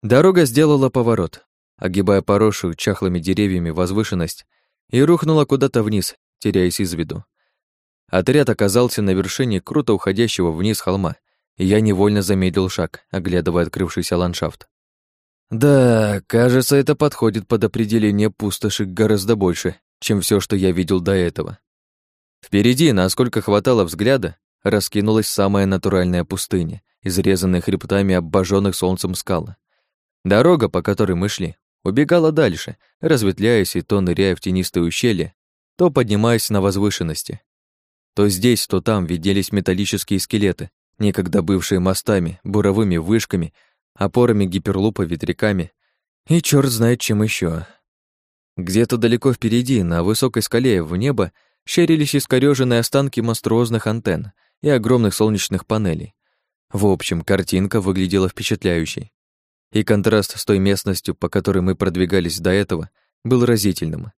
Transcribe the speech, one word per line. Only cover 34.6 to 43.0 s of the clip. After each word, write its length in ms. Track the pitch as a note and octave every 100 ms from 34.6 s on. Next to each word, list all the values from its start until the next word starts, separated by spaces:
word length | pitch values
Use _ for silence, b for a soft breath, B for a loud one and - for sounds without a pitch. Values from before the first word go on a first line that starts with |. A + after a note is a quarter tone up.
| F2 F2+
ущелья, 500 | E2+ - A#2+ G2 D#2 _ _ _ _ -
то 140 | F3+
поднимаясь 600 | C#3 A2 G#2 A2+ A#2 -
на 100 | G#2
возвышенности. 800 | G2 G2 G2+ - E2+ D#2 - - _ _ _ _ _ _ _
То 140 | - G#2
здесь, 380 | F#2 A#2 A2+ -
то 140 | F#2+
там 260 | G2 G#2+ E2+
виднелись 460 | F2 F2+ G2 F#2
металлические 680 | G2+ F#2 F#2 G2+ G#2 - G2
скелеты, 500 | - A2 G2+ - - _ _ _
некогда 440 | G#2 F#2+ F2+ G2
бывшие 380 | E2+ G2 - F#2+
мостами, 600 | F#2 F#2+ - G2+ E2+ F#2
буровыми 540 | - G#2 G2 G2 G#2
вышками, 560 | F2